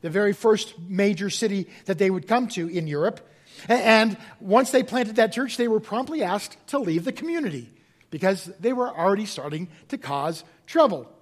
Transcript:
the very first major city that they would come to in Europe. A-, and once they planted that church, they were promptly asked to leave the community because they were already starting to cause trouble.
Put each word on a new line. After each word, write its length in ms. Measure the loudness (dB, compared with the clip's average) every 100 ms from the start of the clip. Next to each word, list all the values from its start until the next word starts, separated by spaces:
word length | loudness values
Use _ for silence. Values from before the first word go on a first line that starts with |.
the 80 | 0
very 240 | 2 2
first 440 | 2 4 2 0 -12
major 500 | -6 2 2 2 -2
city 400 | -2 -2 -2 -4 -10 -6
that 120 | 0
they 140 | 2
would 160 | 2 2
come 220 | 0 0
to 180 | -4 -4
in 200 | -4 -4
Europe. 400 | 0 0 -2 -18 _ _ -20 0
A-, 40 |
and 440 | 2 6 6 4 0 -12 -14
once 300 | 2 4 6
they 120 | 2
planted 320 | 2 -2 0 2
that 160 | 2
church, 240 | 2 -4 -2
they 140 | 0
were 100 | 0
promptly 440 | 0 -6 -4 -4
asked 340 | -2 -2 -6 -16 -6
to 120 | -4
leave 260 | 0 -2 -2
the 80 |
community 580 | -6 -6 -4 -4 -6 -12 -20 _ _ _
because 360 | -4 -2 -2 -6 -6
they 140 | -4
were 160 | -2 -4
already 380 | 0 2 2 -2
starting 420 | -8 -8 -8 -10 -14 _
to 80 | -10
cause 460 | -6 -4 -4 -6 -12 _ -4
trouble. 420 | 4 4 2 -8 -20